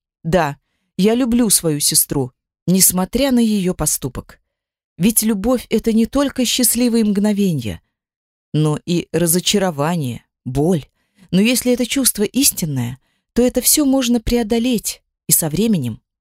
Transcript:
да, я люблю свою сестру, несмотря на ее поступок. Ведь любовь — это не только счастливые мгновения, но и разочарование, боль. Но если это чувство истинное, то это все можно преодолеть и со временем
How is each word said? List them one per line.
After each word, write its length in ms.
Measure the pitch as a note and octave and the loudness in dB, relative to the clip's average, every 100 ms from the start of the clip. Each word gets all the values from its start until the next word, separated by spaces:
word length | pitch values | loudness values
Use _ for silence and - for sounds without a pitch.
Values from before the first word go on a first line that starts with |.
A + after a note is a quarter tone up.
| _ _ | _ _
да, 340 | E3 F3 D3+ C#3+ _ _ _ - | 0 0 0 -4 _ _ _ 0
я 180 | G3+ | 2
люблю 340 | A#3+ C4 A#3+ A#3 | 2 2 2 2
свою 280 | - E3 D3 | 2 0 -2
сестру, 540 | - - - D3 B2+ - _ _ - | 0 0 -2 -4 -4 -10 _ _ -2
несмотря 640 | F#3+ F3+ F3+ F#3 A#3 C#4 | 2 2 0 -2 0 2
на 80 | A#3+ | 2
ее 360 | A#3 G#3+ F3+ | 2 0 -2
поступок. 680 | C#3+ D3+ - C3+ - - - _ _ _ _ _ - | -2 -4 -4 -6 -10 -14 -20 _ _ _ _ _ -2
Ведь 260 | F#3+ A3 | 0 2
любовь — 440 | A3 G#3+ G#3+ B3+ - | 0 0 0 -2 0
это 220 | A3 A#3 | -2 2
не 140 | A3 A3+ | 2 2
только 380 | C4+ C#4+ - | 0 0 -2
счастливые 600 | A#3+ - B3 A3+ B3 A#3 | -2 0 0 2 0 2
мгновения, 760 | G#3+ G3+ G#3 G3+ G3+ D3+ A#2 D#2+ _ _ _ _ _ _ _ | 2 2 0 2 0 -2 -4 -10 _ _ _ _ _ _ _
но 280 | D3 D3+ D3+ | 0 0 -2
и 240 | - F3 - | -2 -2 -2
разочарование, 1120 | - E3+ F3 - G#3 F#3 C#3+ D3 F3 C3 A2+ - _ | -2 0 0 0 0 0 0 -2 -2 -4 -8 -14 _
боль. 420 | - C3 D#3 F3 - _ _ _ _ | -6 0 2 0 -4 _ _ _ _
Но 100 | F3 | 2
если 320 | A3 B3 B3 | 2 2 0
это 140 | B3 A#3+ | 0 0
чувство 380 | C#4 B3 - | -2 -2 -2
истинное, 760 | G#3 - - - E3 C3+ A#2+ C3 _ _ _ | -2 0 0 -2 -4 -2 -4 -8 _ _ _
то 100 | - | 0
это 180 | B3 B3 | 0 0
все 240 | A#3+ - | 0 0
можно 360 | C#4+ C4+ A#3+ A#3+ | 2 0 0 -2
преодолеть 840 | - A#3+ A3 A#3 A#3+ A3+ - - _ _ - | 0 -2 0 -2 0 -2 -4 -12 _ _ -2
и 40 | |
со 160 | - D#3+ | 0 0
временем 540 | D#3 A3+ F#3+ A#2+ G#2+ _ _ | 0 0 0 -2 -8 _ _